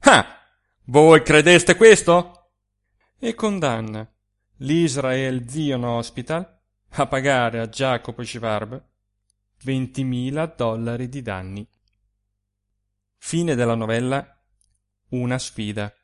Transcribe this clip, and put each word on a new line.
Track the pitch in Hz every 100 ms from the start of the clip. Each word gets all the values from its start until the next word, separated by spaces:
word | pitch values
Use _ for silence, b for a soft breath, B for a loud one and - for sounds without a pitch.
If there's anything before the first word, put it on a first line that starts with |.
"Ah, | - 226 - - _ _ _ _
voi | - 127 156 160
credeste | 156 151 151 175 175 180
questo?" | 226 208 - 175 175 - _ _ _ _ _ _ _ _
E | 240
condanna | 226 220 202 151 113 110 107 110 _ _ _ _ _
l'Israel | 135 160 170 131 131 131 135 131 120
Zion | 143 151 131
Hospital | 120 117 120 - 120 160 185 _ _ _ _
a | - 139
pagare | 135 135 131 120 117
a | 113
Jacob | - 135 123 - 110
Schwarb | 120 123 110 107 107 131 _ _ _ _ _ _ _ _
ventimila | - 131 127 131 131 123 127 143 160
dollari | 160 120 113 117 120 123
di | 139
danni. | 117 95 92 98 107 _ _ _ _ _ _ _ _ _ _ _ _ _ _ _
Fine | - 160 170
della | 131 120
novella | 117 110 113 123 135 139 _ _ _ _ _ _ _ _
Una | 127 123 127
sfida. | - - 107 104 104 _